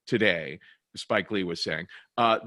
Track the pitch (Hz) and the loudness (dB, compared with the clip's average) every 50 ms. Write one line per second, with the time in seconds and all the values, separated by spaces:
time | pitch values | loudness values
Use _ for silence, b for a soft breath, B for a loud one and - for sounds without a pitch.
0 | _ - 127 113 107 104 87 82 78 69 73 90 b b b b b _ - - | _ 0 2 4 4 4 2 2 -2 -8 -12 -14 b b b b b _ -18 -10
1 | - - 117 107 90 - 107 101 92 87 85 - - - 80 78 87 - B B | -4 -2 0 0 0 0 -2 -2 -2 -2 -4 -4 -6 -6 -6 -6 -8 -10 B B
2 | B B B - 120 113 113 113 - | B B B 2 4 4 4 2 2